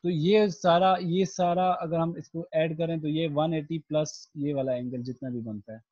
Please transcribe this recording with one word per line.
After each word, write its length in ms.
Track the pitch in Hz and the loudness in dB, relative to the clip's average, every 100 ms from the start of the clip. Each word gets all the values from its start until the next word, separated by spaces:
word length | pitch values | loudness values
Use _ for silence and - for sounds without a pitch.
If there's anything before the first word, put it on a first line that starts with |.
तो 60 | 175 | 0
ये 400 | 170 160 214 208 | 0 4 4 4
सारा, 480 | 170 180 170 190 185 | 2 4 6 6 2
ये 240 | 180 175 190 | 2 0 0
सारा 460 | - 175 175 185 | 0 0 2 2
अगर 260 | 175 170 165 | 0 -2 -2
हम 200 | 165 170 | -2 -4
इसको 300 | 156 165 170 | -10 -10 -4
ऐड 240 | 160 156 160 | 0 0 0
करें, 220 | 165 165 | -2 -2
तो 60 | 151 | -2
ये 200 | 156 165 | -2 -2
one 260 | 143 160 | 0 0
eighty 260 | 160 151 165 | -2 -4 -8
plus 520 | - 151 151 - - 151 | -2 -2 -2 -6 -16 -6
ये 160 | 143 | -4
वाला 200 | 143 131 | -2 -2
angle 300 | 123 123 127 | -2 -4 -6
जितना 260 | 123 120 131 | -8 -8 -8
भी 120 | 123 | -6
बनता 320 | 113 107 101 | -6 -10 -12
है 60 | 110 _ | -18 _